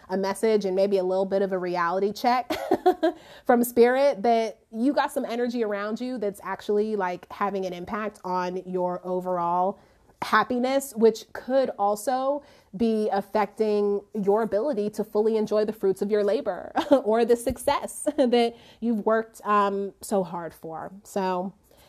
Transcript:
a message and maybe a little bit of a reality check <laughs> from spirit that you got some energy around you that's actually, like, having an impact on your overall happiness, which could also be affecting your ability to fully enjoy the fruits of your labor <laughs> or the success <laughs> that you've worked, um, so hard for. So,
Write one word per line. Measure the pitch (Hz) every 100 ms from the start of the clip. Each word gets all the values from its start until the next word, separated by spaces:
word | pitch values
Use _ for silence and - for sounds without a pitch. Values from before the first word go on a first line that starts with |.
| -
a | 190
message | 190 190 220 214 190
and | 185
maybe | 202 190
a |
little | 185 190
bit | 196 196
of | 196
a | 190
reality | 180 175 170 185 202
check | 202 240 247 - 311 - - 359 359
<laughs> | - - - - -
from | 240
spirit | 240 240 240 262 285 196
that | 240 226 220 - _
you | 220 254
got | 294 285
some | 277
energy | 240 233 247 240
around | 214 202 208 226
you | 254 254
that's | 208 190
actually, | 185 196 - 208 214 208
like, | 180 180 -
having | - 202 196
an | 185
impact | 175 180 208 214 -
on | 185 180 180 185 180
your | 185 180 180
overall | 180 185 185 180 170 180 190 202 _ _ _ -
happiness, | - 220 208 247 254 277 269 220
which | 226 220 -
could | - - 269 254 -
also | 202 208 269 254 269 285 - - _ 185
be | 226 220 214
affecting | 196 - 214 226 - 214 208 208 202 -
your | 220 196 208
ability | 226 196 285 214 208
to | 214
fully | 202 208 220 220
enjoy | 214 214
the | 214
fruits | 214 196 185
of | 202
your | 208
labor | 202 226 208 175 - -
<laughs> | 320
or | 269 202 226
the | 240 240
success | - 247 - 349 196 - 302
<laughs> | 294
that | 254 240 233 233 - -
you've | 226 220 214
worked, | 220 220 - 202
um, | 208 202 196 196 -
so | - 202
hard | 170 175 160
for. | - 165 160 156 190
So, | - 202 185 180 196 - _ _